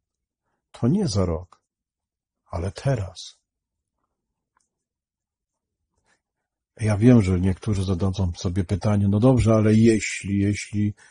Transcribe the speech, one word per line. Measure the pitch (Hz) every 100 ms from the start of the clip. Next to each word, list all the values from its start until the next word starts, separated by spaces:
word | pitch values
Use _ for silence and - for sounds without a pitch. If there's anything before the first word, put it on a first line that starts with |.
| _ _ _ _ _ _ _
to | - 120
nie | 196 165
za | 98 90
rok, | 82 90 _ _ _ _ _ _ _ _ _ _
ale | 90 98
teraz. | - 139 123 87 - - - _ _ _ _ _ _ _ _ _ _ _ _ _ _ _ _ _ _ _ _ _ _ _ _ _ _ _ _ _ _ _ _ _ -
Ja | 110 101
wiem, | 120 120
że | 92 92
niektórzy | 95 92 110 98
zadadzą | 95 87 98 92 92
sobie | - 95 92
pytanie: | 92 98 107 104 98
"No | 101
dobrze, | 127 127 110
ale | 110 107
jeśli, | 107 113 110 - - 95 101
jeśli | 101 101 - 104 104 - -